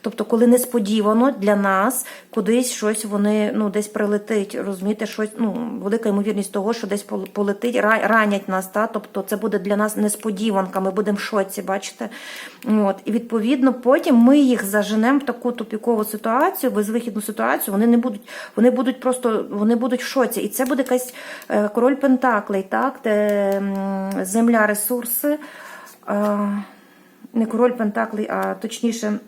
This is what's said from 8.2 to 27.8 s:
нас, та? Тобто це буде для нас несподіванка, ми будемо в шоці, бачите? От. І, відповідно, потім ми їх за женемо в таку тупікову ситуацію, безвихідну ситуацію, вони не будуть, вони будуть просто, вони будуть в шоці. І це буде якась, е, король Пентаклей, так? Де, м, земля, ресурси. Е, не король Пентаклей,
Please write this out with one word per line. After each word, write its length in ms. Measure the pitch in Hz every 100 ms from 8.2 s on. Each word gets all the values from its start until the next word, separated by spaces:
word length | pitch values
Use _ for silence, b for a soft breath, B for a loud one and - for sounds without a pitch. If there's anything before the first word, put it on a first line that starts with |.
| 214 202 196
нас, 180 | 190 185
та? 200 | 208 220
Тобто 340 | 208 - 196
це 160 | 190 208
буде 220 | 214 196
для 180 | 185 202
нас 200 | 214 208
несподіванка, 840 | 208 - - 190 220 196 190 190
ми 120 | 190
будемо 260 | 185 208 202
в 40 |
шоці, 400 | - 214 190 -
бачите? 480 | 185 196 - - 226 B B B B B -
От. 300 | 214 202 190 -
І, 60 |
відповідно, 600 | 220 233 226 214 269 262
потім 420 | 254 247 302 339 240
ми 220 | 233 294
їх 280 | 262 226 196
за 160 | 208
женемо 360 | 196 220 233 277
в 60 | 277
таку 260 | 240 247
тупікову 520 | 240 214 214 240 226
ситуацію, 680 | 208 214 226 240 339 - 254
безвихідну 500 | 202 202 233 233 208
ситуацію, 500 | 208 208 220 - -
вони 160 | 196 233
не 100 | 240
будуть, 320 | 240 202 B B B -
вони 160 | 240
будуть 280 | 247 240 -
просто, 460 | 247 254 247 214 -
вони 240 | 202 214 233
будуть 260 | 247 247
в 40 | -
шоці. 360 | 277 226 233
І 80 | 208
це 160 | - 254
буде 180 | 269
якась, 300 | 254 254 247 B B B -
е, 200 | 208 208
король 260 | 233 247 277
Пентаклей, 680 | 277 254 254 214 202 196
так? 360 | 190 220 254 269
Де, 480 | 233 208 208 202 196 196
м, 680 | 196 196 196 190 190 196 185
земля, 420 | 214 233 233 214
ресурси. 720 | 208 - 247 233 - 294 302 294 B B B B B -
Е, 540 | 208 208 202 202 202 202 B B B B B -
не 120 | 226 226
король 260 | 226 247
Пентаклей, 560 | 247